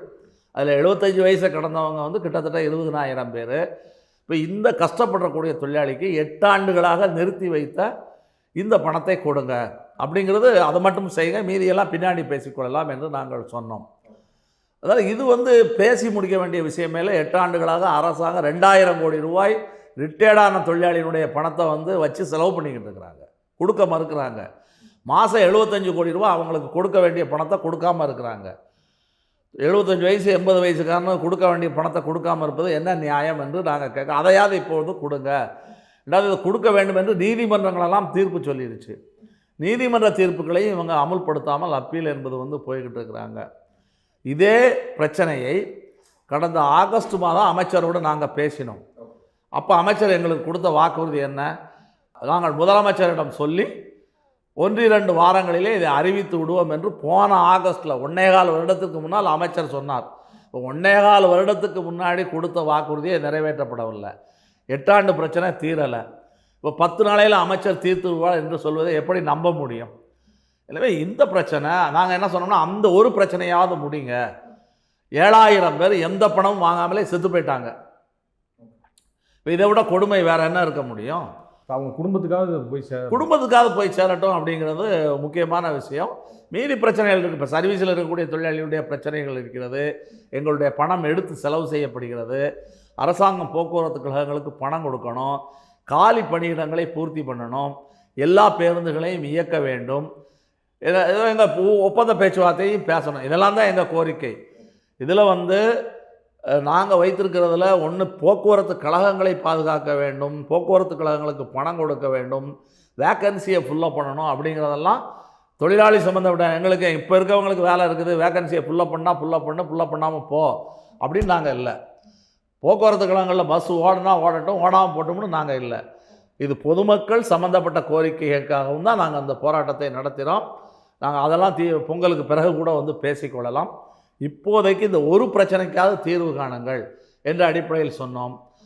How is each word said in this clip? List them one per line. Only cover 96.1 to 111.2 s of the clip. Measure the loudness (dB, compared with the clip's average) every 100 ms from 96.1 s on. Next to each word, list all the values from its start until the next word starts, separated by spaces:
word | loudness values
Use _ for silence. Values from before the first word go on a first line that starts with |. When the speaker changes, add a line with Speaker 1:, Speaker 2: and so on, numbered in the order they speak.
| 4
Speaker 1:
பணியிடங்களை | 0 -2 -2 -4 -4 -4 -4
பூர்த்தி | -6 -8 -8
பண்ணணும், | -8 -8 -8 -6 -8 -10 -20 _ _
எல்லா | -2 2 6 4
பேருந்துகளையும் | 4 0 0 -2 -4 -4 -6
இயக்க | -4 -4 -2 -2
வேண்டும். | -2 -4 -6 -6 -8 -14 _ _ _ _ _ _
இத-, | -2 0 2
இத | 2 2
எங்க | 4 2
ஒ-, | 4 2 4
ஒப்பந்த | 4 2 2
பேச்சுவார்த்தையும் | 4 2 4 2 2 0 -2
பேசணும். | 0 -2 -2 -6
இதெல்லாம் | -2 2 2
தான் | 4 2
எங்க | 2 0
கோரிக்கை. | 0 -2 -4 -8 -10 -16 _ -20 _ _ -8
இதுல | 0 4 6
வந்து, | 4 2 2 2 0 -4 -12 -20 _ _ _
அஹ், | -2 0
நாங்க | 2 0 4 2 2
வைத்திருக்கிறதுல | 0 -2 0 2 2 4 2
ஒண்ணு | 2 -2 -4 0
போக்குவரத்து | 2 4 4 4 2 -2
கழகங்களை | 0 2 2 2 0 0
பாதுகாக்க | -2 0 0 -2 -2
வேண்டும், | -2 -2 -4 -6 -8 -2
போக்குவரத்து | -2 4 2 2 -4
கழகங்களுக்கு | -2 -2